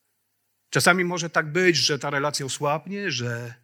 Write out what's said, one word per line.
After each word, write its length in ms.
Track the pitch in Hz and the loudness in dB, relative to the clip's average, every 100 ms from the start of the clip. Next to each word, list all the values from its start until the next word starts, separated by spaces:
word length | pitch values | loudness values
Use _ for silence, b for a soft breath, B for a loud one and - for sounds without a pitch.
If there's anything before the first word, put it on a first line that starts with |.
| _ _ _ _ _ _ - | _ _ _ _ _ _ -4
Czasami 340 | - 185 180 | 2 4 4
może 260 | 180 180 165 | 2 -2 -2
tak 220 | 170 156 | -2 0
być, 240 | 170 180 151 | 2 4 4
że 220 | 123 139 | 2 -2
ta 120 | 143 | -2
relacja 360 | 139 147 143 135 | -2 -2 -2 -6
osłabnie, 640 | - 143 151 180 202 196 | -4 -2 -2 -4 -6 -4
że 440 | 123 120 117 120 117 | -4 -4 -6 -10 -16